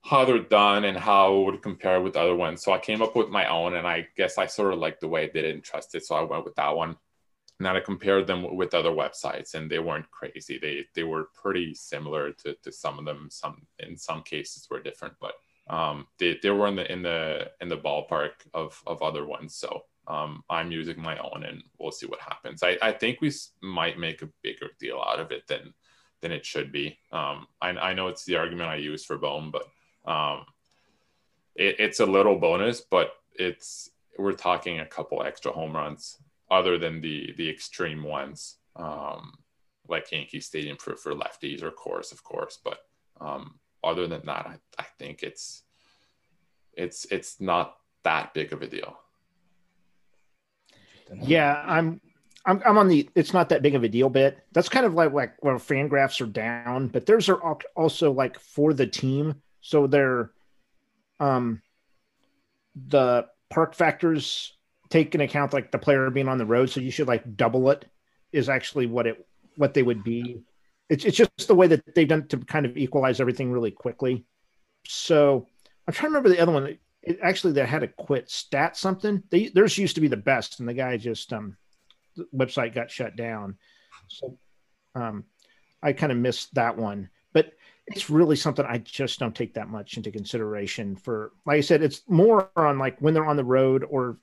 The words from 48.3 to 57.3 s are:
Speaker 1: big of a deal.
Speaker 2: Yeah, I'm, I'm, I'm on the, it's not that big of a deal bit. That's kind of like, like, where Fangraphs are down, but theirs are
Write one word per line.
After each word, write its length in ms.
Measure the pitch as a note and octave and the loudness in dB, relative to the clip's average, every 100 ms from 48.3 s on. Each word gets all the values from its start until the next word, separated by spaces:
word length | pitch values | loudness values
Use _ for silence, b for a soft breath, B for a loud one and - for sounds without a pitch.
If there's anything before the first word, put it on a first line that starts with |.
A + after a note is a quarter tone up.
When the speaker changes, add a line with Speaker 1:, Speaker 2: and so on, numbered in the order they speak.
Speaker 1:
big 200 | D#2 D2+ | -8 -6
of 80 | D2 | -8
a 60 | C2+ | -10
deal. 300 | - - - _ _ _ _ _ _ _ _ _ _ _ _ _ _ _ _ _ b b b - G2 | -10 -12 -16 _ _ _ _ _ _ _ _ _ _ _ _ _ _ _ _ _ b b b -20 -8
Speaker 2:
Yeah, 400 | A#2+ D#3+ C#3+ D3 | 2 4 4 2
I'm, 360 | D3+ E3 E3 E3+ _ _ _ _ | 2 2 2 -4 _ _ _ _
I'm, 160 | F#3 F#3+ | 2 4
I'm 120 | - G#3+ | 6 8
on 100 | F#3+ | 8
the, 220 | D3+ - | 6 4
it's 180 | F3+ - | 2 4
not 160 | F#3 E3 | 4 4
that 120 | D#3 | 4
big 140 | C#3 | 4
of 80 | C#3 | 4
a 60 | A2+ | 2
deal 200 | A2+ C3 | 4 4
bit. 300 | C3 C#3 C#3 _ | 6 4 2 _
That's 180 | D#3+ F3+ | 0 2
kind 160 | C4 | 2
of 80 | A#3 | 4
like, 180 | E3 D#3+ | 4 4
like, 320 | C#3+ A#2+ _ | 2 -4 _
where 120 | D3 | 0
Fangraphs 680 | B2+ - C#3 D3 C#3 C3+ - | 0 0 -2 2 2 2 0
are 40 | |
down, 600 | A#2+ G#2 A2+ A#2+ A#2+ B2+ B2+ | -4 -4 -4 -4 -4 -4 -2
but 180 | B2 | -2
theirs 240 | D#3 A3 | 0 0
are 140 | F3 | 0